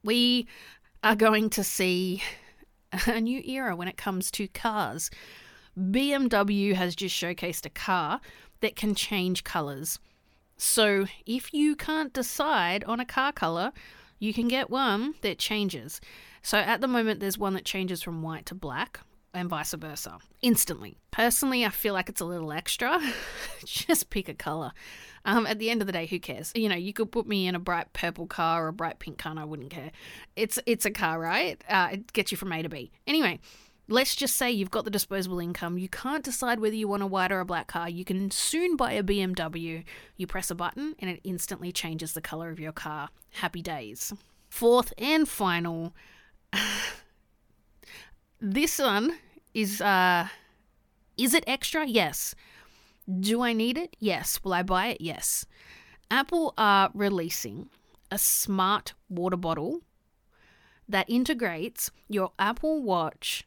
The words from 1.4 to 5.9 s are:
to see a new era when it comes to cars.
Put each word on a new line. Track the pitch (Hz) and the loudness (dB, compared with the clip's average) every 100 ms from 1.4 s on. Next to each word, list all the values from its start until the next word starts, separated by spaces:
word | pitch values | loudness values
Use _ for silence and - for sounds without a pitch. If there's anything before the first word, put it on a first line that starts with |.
| 220 | 4
to | 214 | 0
see | 196 - 185 180 185 190 - - - - - _ _ 185 226 | -2 0 2 2 0 -2 -6 -10 -20 -20 -20 _ _ 0 2
a | 226 | 2
new | 226 262 | 0 -2
era | - 262 247 | -4 -4 -4
when | 175 180 | -4 -6
it | - | -4
comes | - 185 - | -4 -2 -2
to | - 196 | -4 -6
cars. | - 226 214 143 131 - - - - - - - 185 190 | -4 -2 0 -2 -4 -8 -8 -18 -20 -20 -20 -14 -4 0